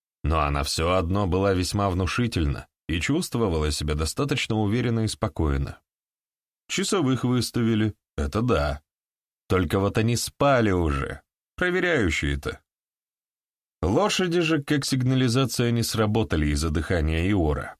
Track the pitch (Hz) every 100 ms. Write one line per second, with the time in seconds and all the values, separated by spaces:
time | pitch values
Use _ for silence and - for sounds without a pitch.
0 | _ _ 73 80 71 71 69 - 82 92
1 | 85 98 98 92 98 92 87 104 101 90
2 | 90 - 120 90 73 67 - _ - 82
3 | - 151 - 123 107 80 76 - 76 76
4 | 80 - 139 131 - 110 104 120 123 113
5 | 110 - 107 - 78 67 67 - _ _
6 | _ _ _ _ _ _ - - 196 196
7 | 135 127 123 123 - 123 113 110 107 -
8 | _ - 71 104 123 85 71 71 - _
9 | _ _ _ _ - 92 85 98 98 117
10 | 110 117 - - 139 127 110 90 82 69
11 | 67 - _ _ _ - 180 185 180 151
12 | 92 - 73 69 65 - _ _ _ _
13 | _ _ _ _ _ _ _ _ 87 131
14 | 190 - 185 175 156 160 - 151 - 135
15 | 123 131 127 123 127 - 120 117 110 110
16 | 107 113 107 78 73 73 80 80 - 90
17 | 78 80 92 101 78 69 -